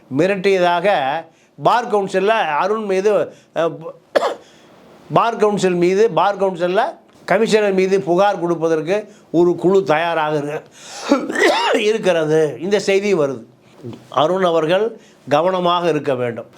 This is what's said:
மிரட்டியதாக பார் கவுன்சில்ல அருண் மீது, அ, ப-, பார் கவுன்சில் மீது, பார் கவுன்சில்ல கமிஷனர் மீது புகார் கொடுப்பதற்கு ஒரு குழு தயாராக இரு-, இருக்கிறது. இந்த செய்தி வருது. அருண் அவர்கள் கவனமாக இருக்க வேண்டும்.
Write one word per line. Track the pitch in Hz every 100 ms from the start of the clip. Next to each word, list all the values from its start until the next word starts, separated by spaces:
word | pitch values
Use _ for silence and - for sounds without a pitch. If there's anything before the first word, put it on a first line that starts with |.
| - 127
மிரட்டியதாக | 180 196 190 190 175 175 180 185 135 156 165 _ _ -
பார் | 151 220 226
கவுன்சில்ல | 208 190 190 190 226 165 147
அருண் | 185 214
மீது, | 214 190 196 196 135 - _ 151
அ, | 165
ப-, | 147 165 - _ - - - - - - - - - -
பார் | 151 220 226
கவுன்சில் | 208 208 185 175
மீது, | 175 190 220
பார் | 160 190 202
கவுன்சில்ல | 190 180 175 190 349 - _ _
கமிஷனர் | - 190 220 214 208
மீது | 190 190 196
புகார் | 156 175 202 190
கொடுப்பதற்கு | 170 165 165 160 151 208 214 - _
ஒரு | 160 175
குழு | 165 180 196
தயாராக | 151 151 170 160 151 151
இரு-, | 143 151 - - - - - 269 - - - 880 932
இருக்கிறது. | 262 208 220 175 170 156 156 156 123
இந்த | 170 202
செய்தி | 202 196 208
வருது. | 185 143 123 113 _ _ - 123 117 -
அருண் | 131 151 185
அவர்கள் | 180 165 156 185 226 226 - _ -
கவனமாக | 143 175 185 175 175 170
இருக்க | 147 135
வேண்டும். | 127 120 113 117